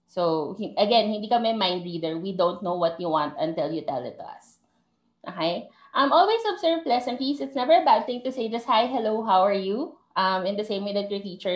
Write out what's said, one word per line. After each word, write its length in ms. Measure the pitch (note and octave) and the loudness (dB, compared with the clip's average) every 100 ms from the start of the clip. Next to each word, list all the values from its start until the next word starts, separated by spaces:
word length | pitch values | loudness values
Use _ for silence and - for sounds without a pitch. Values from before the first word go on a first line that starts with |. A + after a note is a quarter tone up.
| _ | _
So, 420 | - E3+ D#3+ C#3+ G3 | -2 0 0 -2 -6
hi-, 160 | G3+ - | -6 0
again, 320 | G#3 A#3 G#3+ | 4 4 2
hindi 240 | G#3+ G#3+ | -2 0
kami 240 | A#3+ A3+ A3 | 0 2 0
mind 320 | F#3 F3+ F3 | 0 -2 -6
reader. 320 | E3+ D#3+ E3 | -6 -4 -4
We 160 | F#3+ F3+ | -4 0
don't 260 | F3 F3 | 0 0
know 140 | F#3 F3+ | -4 0
what 240 | E3 E3+ | -2 -2
you 80 | F3 | -2
want 320 | D#3 D3 - | 0 0 -2
until 320 | D#3+ E3 D#3 | -4 -2 -4
you 100 | D#3+ - | -4 -6
tell 160 | C3 | -6
it 160 | B2 - | -6 -10
to 60 | - | -14
us. 320 | - - _ _ _ _ _ _ _ | -18 -20 _ _ _ _ _ _ _
Okay? 480 | - F3+ D#3+ G3+ - _ _ - | -12 -4 -2 -2 -6 _ _ 0
Um, 160 | C#4 | 4
always 320 | D#4+ G4 A4+ A4 | 6 4 2 0
observe 320 | F#4 E4 E4 | -2 0 0
pleasantries. 560 | D#4+ A#3+ B3 B3+ C4+ C#4+ | 0 -2 -2 -4 -4 -4
It's 160 | C4+ C#4 | -4 -2
never 240 | B3+ F4 | 4 4
a 80 | D4+ | 6
bad 180 | A3 A#3 | 4 4
thing 140 | B3 C4 | -6 -6
to 40 | |
say 200 | B3+ A3+ | -6 -4
just, 160 | A#3 B3 | -4 2
"Hi, 240 | A3 B3 | 2 2
hello, 320 | C4 A3 A3 | 0 -2 -2
how 180 | A3 F#3 | 2 4
are 140 | G3+ G3 | 4 2
you?" 400 | F#3+ A3 E4+ - _ - | -2 -4 -4 -10 _ 0
Um, 240 | F#3+ F#3+ | 0 0
in 160 | F3+ G#3 | -2 -4
the 80 | G#3+ | -4
same 160 | G3 | -4
way 80 | G3+ G3+ | -2 -4
that 80 | G3+ | -2
your 160 | G3 | -6
teacher 320 | G3 F3 F#3+ | -8 -8 -4